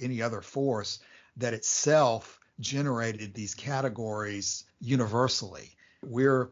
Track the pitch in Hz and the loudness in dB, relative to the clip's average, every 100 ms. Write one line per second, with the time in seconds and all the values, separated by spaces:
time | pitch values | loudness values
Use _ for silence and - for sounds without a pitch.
0 | 127 120 117 107 - 139 139 110 101 - | -4 0 -2 -2 -6 -2 0 0 -2 -8
1 | - - _ - 120 110 - - 147 156 | -12 -20 _ -6 -4 -2 -2 0 4 6
2 | 131 113 - - _ - 113 139 143 120 | 6 2 -4 -20 _ -10 -4 -2 0 0
3 | 113 107 104 104 104 - 139 135 135 113 | -2 -4 -8 -8 -8 -8 -4 -2 -2 -2
4 | 110 107 104 101 98 - - - 117 131 | -4 -4 -4 -4 -4 -6 -10 -10 0 2
5 | 110 117 127 - 101 67 - _ _ _ | 2 2 2 2 -4 -10 -18 _ _ _
6 | 147 120 135 131 127 | -6 2 4 4 2